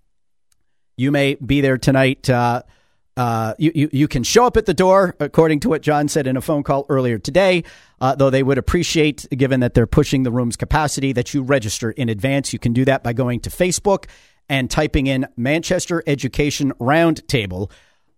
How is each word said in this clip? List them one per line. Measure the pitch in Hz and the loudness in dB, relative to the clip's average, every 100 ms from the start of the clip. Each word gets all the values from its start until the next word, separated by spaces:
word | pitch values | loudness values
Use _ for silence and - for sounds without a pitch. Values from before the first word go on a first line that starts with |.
| _ _ _ _ _ _ _ _ _ - | _ _ _ _ _ _ _ _ _ -4
You | 131 | -2
may | 143 139 | 0 0
be | 143 117 139 | -2 0 2
there | 135 131 | 2 2
tonight. | - 131 131 139 - | 2 4 2 0 -2
Uh, | 120 120 120 - _ _ _ _ - | 0 0 -2 -8 _ _ _ _ -6
uh, | 120 113 113 - | -2 -2 -4 -2
you, | 151 | 0
you, | 156 147 | 0 0
you | 131 147 | 2 0
can | 135 | 0
show | 113 - | 2 4
up | 247 226 | 4 2
at | 208 | 0
the | |
door, | 170 185 190 180 - | 2 4 4 2 -2
according | 143 - 160 151 | -2 2 2 2
to | 151 | 0
what | 156 | -2
John | 147 147 147 | 0 0 0
said | 156 131 | -2 -2
in | 127 | -4
a | |
phone | - 147 | -2 -4
call | - 139 - | -2 -2 0
earlier | 135 123 110 | 0 0 -2
today, | - 175 190 180 - - _ - | -2 2 2 2 -4 -16 _ -4
uh, | 131 | -2
though | 139 135 | 2 2
they | 135 | 2
would | 131 127 | 2 0
appreciate, | - 180 156 165 151 - - | 0 -2 0 0 0 -2 -6
given | 131 131 131 | -2 0 2
that | 120 | 2
they're | 123 113 | 2 2
pushing | - 143 135 | 2 2 0
the | 127 | 0
room's | 120 120 | -2 -4
capacity, | - - 151 147 - 135 | -4 -2 0 0 -2 -4
that | 120 117 | -2 -2
you | 143 | -4
register | 127 139 107 - 117 | 0 0 -2 -6 -6
in | 120 120 | -4 -4
advance. | 107 131 139 - | -2 -2 -2 -4
You | 117 | -4
can | 123 | -2
do | 117 | 2
that | 135 131 | 2 2
by | 117 | -2
going | 117 123 120 | -2 -2 -4
to | - | -6
Facebook | - 180 - 208 190 - - _ _ - | -2 -2 0 0 -2 -4 -20 _ _ -6
and | 135 123 | -4 -2
typing | - 156 156 135 | -2 0 0 0
in | 131 135 - | -2 -4 -4
Manchester | 123 160 - 180 - 170 - | -2 -2 -2 -4 -2 -4 -2
Education | 143 127 - 147 - 139 | -4 -4 -2 -2 -2 -4
Roundtable, | - 120 156 170 156 - 127 101 90 101 - _ _ _ | -2 0 2 2 0 -4 -4 -4 -6 -10 -12 _ _ _